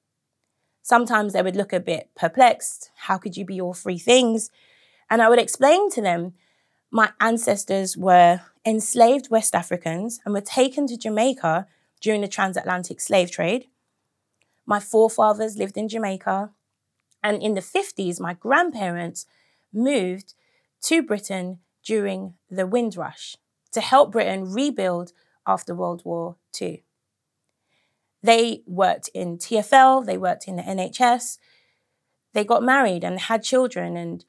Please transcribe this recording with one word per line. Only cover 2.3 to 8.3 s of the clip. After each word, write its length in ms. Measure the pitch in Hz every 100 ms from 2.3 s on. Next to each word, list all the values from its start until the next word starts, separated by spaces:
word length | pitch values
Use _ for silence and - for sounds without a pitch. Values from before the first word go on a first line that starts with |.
| 254 247 214 - - - - -
"How 100 | 190
could 180 | 202 180
you 80 |
be 160 | 185 185
all 140 | 180
three 240 | 180 - 175
things?" 520 | 240 254 240 226 - _ _ _ _ _ -
And 100 | 226
I 80 | 226
would 100 | 240
explain 520 | - - 277 359 415
to 100 | 247
them, 320 | 196 170 180 - _ _ _ _ _
my 220 | 226 214 -
ancestors 720 | 220 226 233 196 - 196 190
were 460 | 180 180 180 175